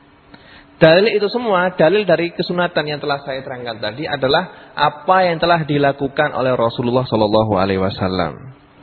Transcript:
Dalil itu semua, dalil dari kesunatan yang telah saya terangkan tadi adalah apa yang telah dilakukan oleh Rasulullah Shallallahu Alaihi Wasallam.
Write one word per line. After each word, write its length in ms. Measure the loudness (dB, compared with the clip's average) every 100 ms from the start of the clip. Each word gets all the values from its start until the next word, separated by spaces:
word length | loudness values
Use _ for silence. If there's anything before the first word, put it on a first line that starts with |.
| _ _ _ -20 -20 -20 -20 4
Dalil 320 | 6 6 4
itu 160 | 0 -2
semua, 480 | -4 0 0 0 2
dalil 320 | 2 2 2
dari 240 | 0 0
kesunatan 560 | -6 -6 -2 -2 -2 -4
yang 120 | -6
telah 160 | -4 -6 -6
saya 160 | -12
terangkan 400 | -10 -12 -10 -8
tadi 240 | -8 -8 -8
adalah 640 | -4 0 0 -2 -12 -16 -2
apa 500 | -2 -2 0 2 2
yang 80 | 0
telah 320 | 0 0 0
dilakukan 640 | 0 0 0 -4 -2 -2
oleh 240 | 0 -2 0
Rasulullah 480 | 0 0 0 0
Shallallahu 560 | 0 0 2 2 2 2
Alaihi 240 | 0 0
Wasallam. 720 | -2 -2 -4 -2 -4 -6 -18 -20 _ _